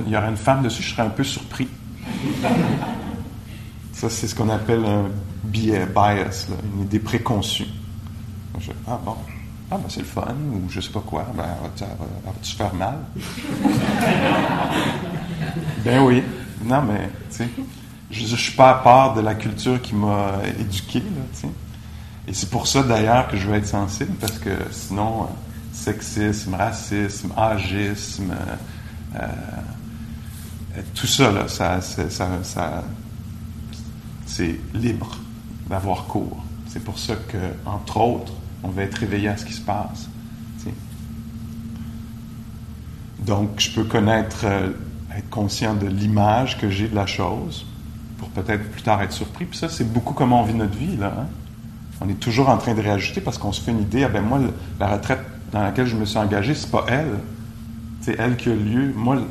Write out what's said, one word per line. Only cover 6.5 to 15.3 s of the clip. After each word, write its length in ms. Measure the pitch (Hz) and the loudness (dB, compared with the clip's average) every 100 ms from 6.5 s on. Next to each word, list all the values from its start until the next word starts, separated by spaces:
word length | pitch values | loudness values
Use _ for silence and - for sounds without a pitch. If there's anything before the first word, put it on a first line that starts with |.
| 92 107 98 | -4 -4 -2
une 80 | |
idée 160 | 98 104 | 0 0
préconçue. 680 | 110 117 110 107 95 - - - - - - - - - - | 2 0 2 2 2 -2 -4 -6 -8 -10 -10 -10 -10 -10 -10
Moi, 80 | - | -8
je, 100 | - - - | -8 -8 -6
ah 120 | 117 | -4
bon, 120 | 143 110 - - - - - | -4 -6 -8 -10 -12 -12 -6
ah 60 | 196 | -4
ben 80 | - | -4
c'est 120 | - | -6
le 80 | - | -4
fun, 260 | - - 135 147 | -4 -4 -2 -2
ou 160 | 107 90 | -2 -2
je 140 | 87 | -4
sais 80 | 90 | -4
pas 120 | 107 | -6
quoi, 260 | 98 78 - 85 | -4 -4 -4 -4
ben, 80 | |
elle 180 | 82 87 | -4 -4
va-tu, 220 | 85 - | -6 -6
elle 60 | 98 | -8
va, 160 | - - 92 - | -6 -8 -8 -8
elle 0 | |
va-tu 240 | 92 - | -8 -8
se 60 | - | -4
faire 180 | 101 | -2
mal ? 240 | 90 95 151 147 | 0 -2 -2 -8
<laughs> 2750 | - - - - - - - - - 233 - 269 - - - - - - - - - - | -8 -8 -8 -6 0 2 4 2 2 4 4 4 2 2 0 0 0 0 -2 -4 -6 -6